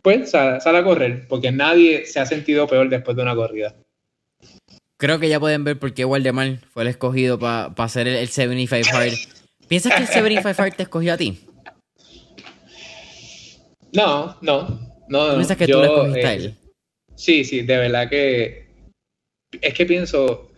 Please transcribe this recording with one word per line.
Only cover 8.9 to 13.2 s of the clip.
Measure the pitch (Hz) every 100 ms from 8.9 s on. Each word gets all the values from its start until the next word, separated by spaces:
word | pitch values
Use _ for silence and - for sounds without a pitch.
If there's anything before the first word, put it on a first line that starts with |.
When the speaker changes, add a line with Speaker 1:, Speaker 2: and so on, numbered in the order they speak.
Speaker 2:
Hard. | 127 120 117 - - _ _ -
¿Piensas | 175 240 277
que |
el | 240
seventy-five | 233 214 214 202 190
Hard | 190 -
te |
escogió | 180 165 170
a | 180
ti? | 127 90 - _ - - _ _ _ - _ - - - _ - - 659 - -